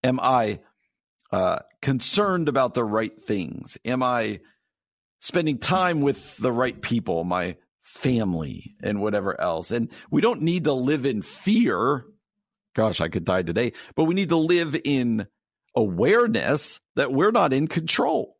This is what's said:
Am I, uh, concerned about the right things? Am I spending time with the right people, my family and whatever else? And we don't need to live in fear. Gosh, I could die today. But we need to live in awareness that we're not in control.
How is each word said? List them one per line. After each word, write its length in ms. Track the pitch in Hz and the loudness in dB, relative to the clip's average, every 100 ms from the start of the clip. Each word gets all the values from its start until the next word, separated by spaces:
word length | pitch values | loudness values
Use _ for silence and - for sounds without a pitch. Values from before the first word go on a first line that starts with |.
Am 160 | 127 127 | 0 0
I, 420 | 131 127 110 101 _ _ _ _ _ _ _ | 2 2 2 -4 _ _ _ _ _ _ _
uh, 280 | 95 92 85 - _ | 0 0 -2 -8 _
concerned 680 | - 131 - - 202 180 151 | -2 -2 -2 0 0 2 0
about 260 | 135 127 | 2 0
the 100 | 127 | 0
right 360 | 113 107 110 - | 0 0 -2 -8
things? 540 | - 104 78 - - - | -4 -2 -2 -8 -14 -12
Am 180 | - 127 | -4 -2
I 380 | 127 123 107 104 _ _ _ _ _ _ _ _ | 0 0 -2 -6 _ _ _ _ _ _ _ _
spending 380 | - 180 156 131 | -4 0 0 -2
time 420 | - 185 180 160 | 0 2 2 2
with 360 | 139 - - - | 2 0 -8 -4
the 160 | 123 | -2
right 280 | 117 127 113 | 2 0 -2
people, 440 | - 117 95 85 | -2 -2 0 -2
my 320 | 87 90 87 82 _ _ | 0 -2 -4 -8 _ _
family 920 | _ - 127 120 104 85 78 - - _ | _ -6 0 0 0 -2 -4 -10 -16 _
and 180 | - 104 | -6 -2
whatever 400 | 104 101 95 - | 0 0 -2 -2
else? 300 | 87 82 85 | -2 -4 -4
And 200 | 120 117 - - | -4 -4 -8 -4
we 100 | 147 | 0
don't 220 | 214 247 | 2 2
need 220 | 165 180 | 0 0
to 100 | 143 | 0
live 320 | 135 127 151 131 | 0 0 0 0
in 160 | 110 | -2
fear. 840 | - - - 214 214 92 120 143 - _ _ _ _ _ _ | -6 -6 2 4 4 2 0 0 -4 _ _ _ _ _ _
Gosh, 260 | - 110 104 | 0 0 0
I 80 | 80 | -2
could 160 | 92 | -2
die 180 | 85 92 | 0 0
today. 300 | 85 85 120 - - - | 0 -2 -2 -4 -10 0
But 80 | |
we 100 | 160 | 0
need 140 | 185 180 | 2 2
to 80 | 165 | 2
live 400 | 160 175 165 143 | 4 2 2 -4
in 420 | - 139 120 110 98 _ _ _ _ | 0 0 0 -2 -4 _ _ _ _
awareness 1040 | 127 107 87 127 220 240 226 73 147 - - _ - | 0 0 2 2 4 2 0 0 -2 -4 -14 _ -2
that 160 | 135 | 0
we're 200 | 135 196 | 2 4
not 200 | 226 165 | 4 2
in 140 | 131 160 | 2 0
control. 680 | - 160 - 285 294 - _ | -2 -2 0 0 0 -4 _